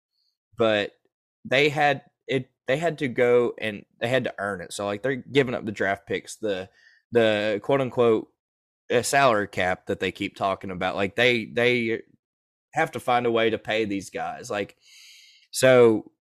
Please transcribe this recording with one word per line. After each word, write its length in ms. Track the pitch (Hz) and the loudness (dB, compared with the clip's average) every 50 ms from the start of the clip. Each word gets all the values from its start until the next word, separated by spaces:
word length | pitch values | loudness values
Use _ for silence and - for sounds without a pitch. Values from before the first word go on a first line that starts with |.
| _ _ _ _ _ _ _ _ _ _ _ | _ _ _ _ _ _ _ _ _ _ _
but 360 | - 113 110 107 104 101 - - _ _ _ _ _ _ _ _ _ _ | 0 2 2 2 0 0 -4 -8 _ _ _ _ _ _ _ _ _ _
they 240 | 110 123 135 147 | -2 0 2 2
had 360 | 151 135 151 147 147 139 - - _ _ _ _ | 2 2 2 2 2 0 -2 -6 _ _ _ _
it, 220 | - 127 135 127 - _ _ _ | -4 -4 -4 -4 -6 _ _ _
they 100 | - 131 | -4 -2
had 220 | 156 170 170 156 - | -2 -2 -4 -4 -4
to 100 | 151 127 | -6 -4
go 440 | 113 123 123 123 123 123 120 113 - - | 0 2 2 4 4 4 2 0 -4 -6
and 240 | - 110 104 95 - _ _ _ | -6 -6 -6 -8 -14 _ _ _
they 80 | 117 | -4
had 160 | 120 131 131 107 | 0 0 0 -2
to 100 | - - | -2 -6
earn 240 | - 98 101 101 90 | -6 -6 -6 -6 -8
it. 100 | 85 - | -10 -12
So, 140 | - - 101 | -10 -6 -6
like, 180 | 101 104 104 - | -6 -6 -4 -4
they're 120 | 131 139 | -4 -6
giving 380 | 127 - - 120 143 131 131 120 | -6 -8 0 2 2 2 2 -2
up 120 | - - | -6 -6
the 60 | 110 101 | -8 -6
draft 340 | - 107 95 98 - _ | -2 -2 -2 -2 -4 _
picks, 300 | - 101 87 - - - | -6 -8 -6 -6 -12 -14
the, 320 | - 110 107 98 92 95 - _ _ _ _ _ _ _ _ | -8 -6 -6 -4 -6 -8 -12 _ _ _ _ _ _ _ _
the 480 | - 117 113 110 107 104 104 107 104 98 - | 2 2 4 4 2 0 0 -2 -2 -4 -2
quote 180 | - 139 135 | 0 0 0
unquote, 480 | 135 120 104 127 120 117 110 104 - - _ _ _ _ _ _ _ _ _ _ _ _ | 0 -2 0 2 4 4 4 2 0 -8 _ _ _ _ _ _ _ _ _ _ _ _
uh, 120 | 110 120 | 0 0
salary 480 | 113 - - 139 139 131 113 104 101 - | 0 2 2 2 4 4 2 2 -2 -2
cap 380 | - 104 92 90 92 - _ | -2 -2 -2 -2 -2 -4 _
that 120 | - 101 - | -8 -6 -4
they 120 | 98 95 | -4 -6
keep 260 | - - 101 95 - | -4 -4 -8 -8 -6
talking 340 | - 107 98 95 - - 98 | -4 -2 -2 -2 -4 -6 -10
about. 240 | 92 87 92 92 - | -6 -4 -4 -4 -2
Like, 220 | 95 101 95 - | -2 -4 -4 0
they, 280 | - 120 127 120 117 104 | 2 2 2 2 0 -4
they 560 | 60 67 120 117 123 123 123 117 113 113 - - _ _ _ _ _ _ _ _ _ _ _ _ _ - | -4 -2 0 2 2 2 0 0 -2 -4 -6 -8 _ _ _ _ _ _ _ _ _ _ _ _ _ -4
have 180 | 147 160 143 | -4 -4 -4
to 100 | - 120 | -6 -8
find 240 | - - 123 120 123 | -2 0 0 2 2
a 60 | 120 | 2
way 180 | 113 113 113 113 | 2 2 2 2
to 80 | 110 | 0
pay 260 | 107 - 123 107 110 113 | -2 -4 -4 -2 -2 -2
these 260 | 101 101 98 95 - | -2 -4 -8 -8 -10
guys. 400 | - 87 80 87 85 69 95 - | -10 -8 -8 -8 -10 -12 -12 -8
Like, 280 | 107 104 101 - _ _ _ _ - - - - - - - _ _ _ _ _ | -6 -6 -6 -8 _ _ _ _ -20 -20 -20 -20 -20 -20 -20 _ _ _ _ _
so 580 | - - - 131 127 123 120 113 110 104 - - _ _ _ _ | -4 2 4 6 8 8 8 8 6 4 -2 -8 _ _ _ _